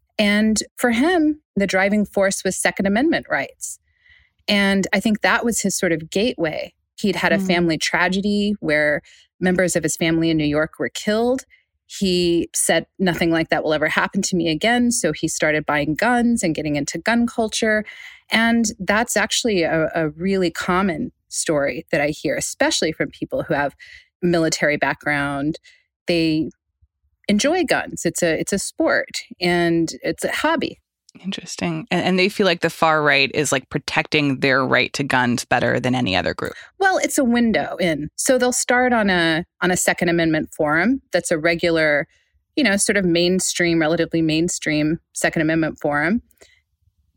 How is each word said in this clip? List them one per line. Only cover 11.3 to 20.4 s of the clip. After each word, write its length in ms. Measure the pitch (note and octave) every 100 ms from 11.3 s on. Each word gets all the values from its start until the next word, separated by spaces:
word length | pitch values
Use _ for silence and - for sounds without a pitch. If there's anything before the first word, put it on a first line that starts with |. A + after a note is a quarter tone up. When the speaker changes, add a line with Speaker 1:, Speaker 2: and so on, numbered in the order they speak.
| B3+ - _ _ _ -
Speaker 1:
He 640 | - G3 F3+ F3 E3+ -
said, 320 | - - E3 - -
"Nothing 320 | F#3 E3 E3+
like 180 | E3 D#3+
that 160 | D#3
will 80 | D3+
ever 160 | D#3 D3+
happen 340 | - F#3 G3
to 140 | F#3 F3+
me 120 | E3
again." 420 | D#3 G#3+ B3 A#3+
So 220 | A#3 E3
he 160 | D3+ D#3+
started 380 | - D#3 D3+ D3
buying 280 | D3 D3
guns 480 | D3 A3+ B3 A#3+ A#3
and 120 | F3+
getting 220 | D3+ D3+ D3
into 220 | C#3 E3+
gun 280 | F#3+ A#3 A#3
culture. 580 | - A3 - A3 G#3+ G#3+ - - - -
And 360 | G#3+ A3+ A#3 A3 -
that's 380 | F3 G#3 A#3 G#3+
actually 460 | G#3+ - A#3+ G3
a, 260 | D#3 D#3+ D#3
a 140 | F3 D#3
really 400 | D#3 F#3 G3